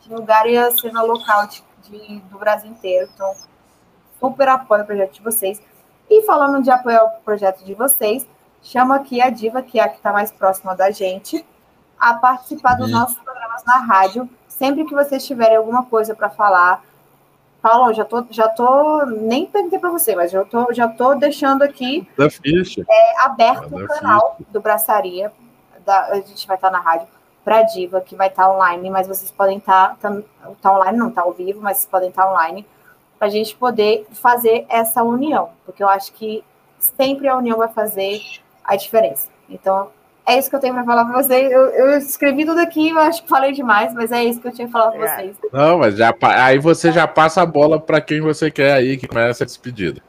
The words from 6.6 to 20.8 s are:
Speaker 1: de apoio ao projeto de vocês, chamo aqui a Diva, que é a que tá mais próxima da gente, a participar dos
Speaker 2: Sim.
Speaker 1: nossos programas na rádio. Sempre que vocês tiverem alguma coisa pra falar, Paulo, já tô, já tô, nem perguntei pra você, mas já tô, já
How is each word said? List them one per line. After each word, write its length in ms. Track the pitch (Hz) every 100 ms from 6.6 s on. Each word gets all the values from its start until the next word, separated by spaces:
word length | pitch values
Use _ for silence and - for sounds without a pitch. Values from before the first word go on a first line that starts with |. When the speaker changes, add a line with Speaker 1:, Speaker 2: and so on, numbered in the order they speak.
Speaker 1:
de 80 | 254
apoio 300 | 254 247 226
ao 100 | 220 226
projeto 400 | - 208 196 190
de 100 | 190
vocês, 520 | 196 262 - 214 247 - _ _ _
chamo 300 | - 247 254
aqui 280 | 277 277 240
a 100 | 254
Diva, 320 | 240 220 247
que 160 | 254 226
é 40 |
a 60 | 151
que 120 | -
tá 120 | 214
mais 180 | 202 208
próxima 420 | _ 190 190 190
da 160 | 185 190
gente, 540 | 208 190 190 - 320 - _ _ _ _ _
a 160 | 233
participar 600 | 226 254 254 - 302 254
dos 120 | 247 254
Speaker 2:
Sim. 60 |
Speaker 1:
nossos 260 | 233 240 -
programas 460 | - - 226 -
na 140 | - 254
rádio. 500 | 233 190 190 214 247 _ _
Sempre 360 | - 269 285
que 100 | 311
vocês 300 | 285 285 269 -
tiverem 300 | 247 226 220
alguma 280 | 220 240 247
coisa 280 | 226 214
pra 140 | 214 208
falar, 540 | - 208 185 180 190 _ _ _ _ _ _ _ _
Paulo, 320 | 220 233 247
já 100 | 214
tô, 200 | 208 240 233
já 180 | 220 220
tô, 580 | 226 240 269 302 302 277
nem 400 | 220 220 247 381
perguntei 320 | 415 359 370
pra 120 | 349
você, 240 | 339 -
mas 160 | 180 175
já 140 | 190
tô, 280 | 202 233 247
já 140 | 240